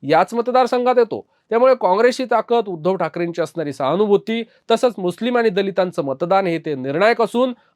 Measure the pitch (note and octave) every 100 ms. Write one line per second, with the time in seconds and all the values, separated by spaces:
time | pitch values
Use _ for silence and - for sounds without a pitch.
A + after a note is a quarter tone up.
0 | C3+ D#3 F#3+ A#3 A#3 B3 A#3+ B3 B3 B3
1 | A3+ A2+ - _ _ A3+ B3+ B3 F#3+ F#3+
2 | A#3+ B3 B3+ A#3 - A#3 G#3 F3 E3 F#3+
3 | D#3+ F3 F3 E3 D#3 E3 D3 C#3 C3+ F3
4 | G#3+ G3+ - A3+ A3+ _ - A3 B3+ G#3
5 | F3+ F3 A#3 B3 A3+ F#3 G3 F#3+ F#3 -
6 | C#3 C3 F3 G3 F#3+ E3 D#3+ C3+ C3 D3
7 | G#3 A#3 G#3+ A#3+ B3+ A#3+ _